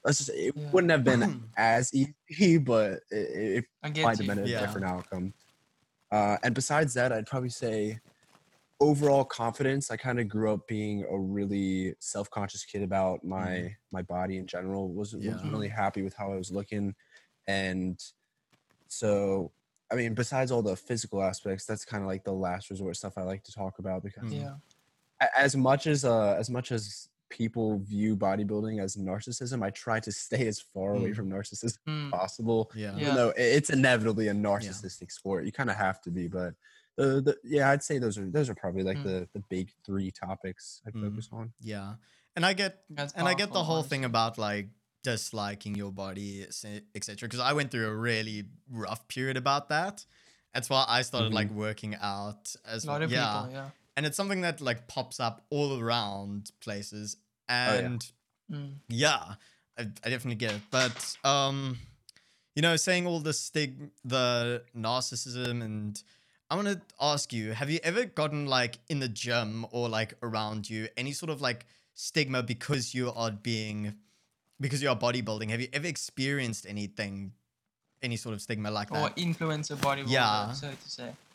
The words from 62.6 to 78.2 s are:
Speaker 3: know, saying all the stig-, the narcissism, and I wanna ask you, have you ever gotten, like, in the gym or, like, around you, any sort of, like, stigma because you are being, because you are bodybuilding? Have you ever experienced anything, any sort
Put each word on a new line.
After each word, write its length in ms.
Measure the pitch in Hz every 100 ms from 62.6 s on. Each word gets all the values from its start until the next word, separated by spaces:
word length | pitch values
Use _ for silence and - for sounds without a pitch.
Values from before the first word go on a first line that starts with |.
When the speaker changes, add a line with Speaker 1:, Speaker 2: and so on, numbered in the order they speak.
Speaker 3:
know, 140 | 165 165
saying 320 | 190 180 175
all 120 | 165
the 140 | 156
stig-, 580 | 147 - 160 143 131 147 _
the 640 | 123 127 123 120 120 120 120 117
narcissism, 880 | 113 123 123 120 131 123 123 120
and 380 | 113 107 104 104 - _ _ _ _
I 60 | 165
wanna 260 | 202 190 - -
ask 340 | 147 143 -
you, 200 | 117 107
have 160 | 110 139
you 100 | 165
ever 220 | 165 196 240
gotten, 420 | - 151 147 143
like, 320 | 131 120 123 _
in 100 | 147
the 100 | 131
gym 560 | 107 123 120 110 110 113
or, 180 | 120 120
like, 260 | 110 110 -
around 460 | 120 110 107 107 104
you, 200 | 110 110 -
any 160 | 131
sort 160 | 139 165
of, 120 | 143
like, 240 | 135 117 - _ _ -
stigma 480 | - - 139 131
because 500 | 117 120 - 143 117
you 180 | 127 123
are 200 | 113 117
being, 680 | 104 120 113 107 107 104 104 _ _ _ _ _ _
because 220 | 135 135
you 60 | 139
are 80 | 113
bodybuilding? 500 | 120 123 110 107 107
Have 100 | 117
you 80 | 123
ever 140 | 143 165
experienced 800 | 147 - - 135 143 123 107 95
anything, 640 | 104 101 - 101 98 98 - _ _ _ _ _ _
any 160 | 127
sort 160 | 117